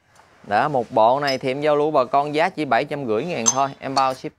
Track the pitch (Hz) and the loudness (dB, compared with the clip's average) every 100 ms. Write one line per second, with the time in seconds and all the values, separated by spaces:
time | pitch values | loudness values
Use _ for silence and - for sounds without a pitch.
0 | _ _ _ _ - 104 139 143 110 120 | _ _ _ _ -2 0 2 0 -2 4
1 | 110 131 143 131 135 131 147 147 147 151 | 4 4 0 -2 -2 -2 0 2 2 2
2 | 123 139 147 147 175 180 151 120 147 147 | 2 0 0 0 -2 -2 -2 0 0 -4
3 | 131 107 160 156 117 127 139 139 - 135 | -2 -2 -2 -2 0 0 -2 -4 -6 -2
4 | 135 131 151 | 0 -2 -10